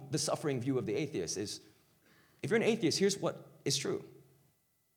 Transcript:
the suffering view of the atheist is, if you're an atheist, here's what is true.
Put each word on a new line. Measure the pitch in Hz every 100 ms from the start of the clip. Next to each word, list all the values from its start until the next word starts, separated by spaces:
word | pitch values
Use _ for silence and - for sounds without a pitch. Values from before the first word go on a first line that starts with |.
| -
the | 151
suffering | 151 139 151 131
view | 123 127
of | 104
the |
atheist | 104 190 104 82 92
is, | 101 - - _ _ _ _ _ _ _
if | 139
you're | 226
an |
atheist, | 196 226 156 -
here's | 196 196
what | 160 - - -
is | - -
true. | - - - - - _ _ _ _ _ _